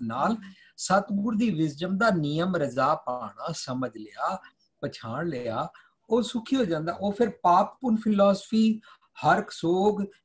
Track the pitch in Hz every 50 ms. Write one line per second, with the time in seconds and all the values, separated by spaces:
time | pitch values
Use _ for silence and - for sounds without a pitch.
0 | 123 113 113 127 147 185 233 220 196 - - _ _ _ _ - - - 185 202
1 | 196 - 208 196 202 240 247 202 247 226 175 156 160 156 139 139 170 185 190 190
2 | 233 226 196 170 151 143 147 156 170 190 180 170 147 131 120 131 131 139 156 156
3 | - - 123 123 117 104 - - 131 160 160 - - - 127 127 131 123 113 110
4 | 107 110 - 120 139 170 190 185 - - _ _ _ _ _ _ - 139 - -
5 | - 113 117 135 165 175 147 123 123 117 110 120 151 165 - - _ _ _ _
6 | _ _ 220 240 226 - - 240 220 - 269 269 240 180 165 156 156 165 165 -
7 | 190 202 202 202 240 214 - - - 180 175 185 202 202 - _ - 247 220 220
8 | - 220 214 202 196 202 196 190 - - - 220 220 220 220 220 - - - _
9 | _ _ _ - - 151 175 196 196 - - - - 165 175 185 190 214 208 190
10 | 202 - - _